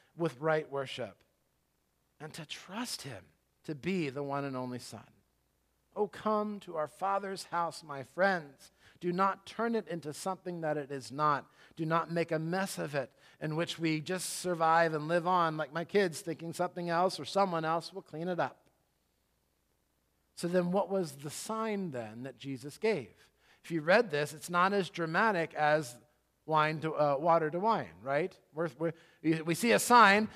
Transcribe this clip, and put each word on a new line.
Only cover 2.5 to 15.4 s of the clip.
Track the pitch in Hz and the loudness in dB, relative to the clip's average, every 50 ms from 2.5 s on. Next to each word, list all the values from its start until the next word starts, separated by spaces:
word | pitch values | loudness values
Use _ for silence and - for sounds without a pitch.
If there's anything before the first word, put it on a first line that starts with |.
| - - - - 180 214 247 226 - - - | -14 -14 -14 -12 -10 -8 -8 -6 -8 -10 -10
him | 139 123 95 92 - _ _ _ _ _ _ _ | -10 -12 -14 -16 -18 _ _ _ _ _ _ _
to | - 156 | -10 -8
be | 139 117 170 190 185 160 139 | -6 -4 -2 -2 0 -2 -2
the | 123 139 143 | -4 -6 -6
one | 139 139 139 139 | -4 -4 -4 -4
and | 139 135 | -4 -4
only | 127 127 127 123 120 | -6 -6 -6 -8 -10
Son. | - - - 107 107 - _ _ _ _ _ _ _ _ _ _ _ _ _ _ _ _ - | -12 -12 -16 -16 -18 -20 _ _ _ _ _ _ _ _ _ _ _ _ _ _ _ _ -4
Oh, | - 214 202 | -4 -2 -2
come | - - - 214 220 214 214 214 208 202 | -4 -4 -2 0 0 0 0 -2 -6 -10
to | - 180 170 | -12 -8 -6
our | 160 151 147 | -4 -4 -6
Father's | - - 180 190 196 196 196 196 196 175 - | -6 -4 -2 -2 -2 -2 -2 -6 -8 -10 -10
house, | - - 175 170 165 156 - - | -6 -4 -2 -2 -2 -4 -8 -12
my | 156 143 139 127 | -12 -10 -10 -12
friends. | - - 170 180 196 190 175 151 143 139 - - - _ _ _ - - - | -6 0 2 2 4 2 2 -4 -8 -16 -20 -20 -20 _ _ _ -20 -14 -6
Do | - 180 175 | -4 -2 0
not | 180 196 196 190 - - | 2 2 2 0 -2 -8
turn | - - - 220 233 233 | -10 -6 -2 -2 0 0
it | 226 202 - | -2 -4 -4
into | 170 165 - 160 143 | -8 -8 -8 -8 -10
something | - - 196 185 175 - 180 175 170 | -6 -6 -6 -6 -6 -6 -8 -8 -4
that | 160 156 151 | -2 -2 -2
it | 151 143 131 | -2 -4 -6
is | 139 139 123 107 | -8 -10 -10 -8
not. | 127 139 151 151 147 135 - - _ _ - - _ | -2 2 2 4 4 2 0 -6 _ _ -20 -14 _
Do | - 165 | -6 -2
not | 160 165 170 160 160 | 0 2 0 0 0
make | 170 170 165 160 165 | 0 -2 0 0 -2
a | 160 | -2
mess | 160 160 170 190 196 196 - | -2 -2 -2 -2 -2 -4 -4
of | - 175 160 143 | -6 -6 -4 -4
it | 143 131 - _ _ _ - - - | -4 -4 -6 _ _ _ -20 -14 -10
in | - 156 156 | -8 -4 -2
which | 156 170 - - - | -2 -4 -4 -4 -2
we | 165 165 160 156 147 | -2 0 0 -2 -2
just | - 185 180 - - - - | -4 -6 -6 -6 -6 -8 -6
survive | - 185 180 160 165 160 160 165 170 165 156 | -4 -2 0 2 4 6 6 6 6 4 2
and | 151 147 156 | 0 0 0
live | 170 175 160 | 0 2 2
on | 180 185 180 | 2 4 4